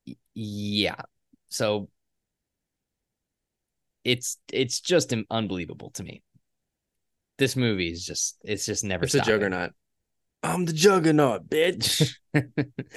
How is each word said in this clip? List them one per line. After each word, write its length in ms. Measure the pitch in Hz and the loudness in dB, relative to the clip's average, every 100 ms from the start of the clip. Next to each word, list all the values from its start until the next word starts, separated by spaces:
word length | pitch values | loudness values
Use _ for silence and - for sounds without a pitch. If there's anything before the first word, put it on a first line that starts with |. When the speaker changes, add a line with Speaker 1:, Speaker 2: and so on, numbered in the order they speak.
| - | -20
Speaker 1:
y-, 80 | - _ | -20 _
yeah. 680 | 113 107 104 104 104 92 - - _ _ _ _ | -10 -8 -6 -2 0 0 -2 -12 _ _ _ _
So 400 | - 110 104 98 _ _ _ _ _ _ _ _ _ _ _ _ _ _ _ _ _ _ _ _ _ | -2 0 0 -4 _ _ _ _ _ _ _ _ _ _ _ _ _ _ _ _ _ _ _ _ _
it's, 360 | 123 123 - - - | 0 0 -2 -12 -6
it's 280 | - 127 - | -2 -2 -4
just 340 | - 175 - | 2 2 2
un-, 120 | 117 107 | -2 -2
unbelievable 640 | 113 104 92 82 80 - | -2 -2 -4 -8 -12 -14
to 120 | - | -14
me. 200 | 87 - _ _ _ _ _ _ _ _ _ _ _ - | -14 -16 _ _ _ _ _ _ _ _ _ _ _ -2
This 180 | 135 131 | -2 2
movie 340 | 120 98 85 | 0 0 -2
is 140 | 85 92 | -6 -8
just, 320 | - - - | -6 -6 -6
it's 220 | - 104 - | -8 -6 -4
just 180 | 104 | -4
never 220 | 104 90 101 | -4 -2 0
Speaker 2:
It's 80 | |
a 60 | 143 | 0
Speaker 1:
stopping. 120 | 113 | 2
Speaker 2:
juggernaut. 380 | 107 101 90 87 - _ _ _ _ _ _ | 2 2 -2 -4 -8 _ _ _ _ _ _
I'm 220 | 156 175 170 | -4 -2 -2
the 80 | |
juggernaut, 760 | 156 196 190 160 151 139 98 - | 4 6 6 6 6 6 2 -2
bitch. 640 | 156 170 - 113 - 151 - _ | 0 0 0 0 2 0 -2 _
Speaker 1:
<laughs> 100 | 151 131 - 131 - - | -2 0 -2 -4 -6 -14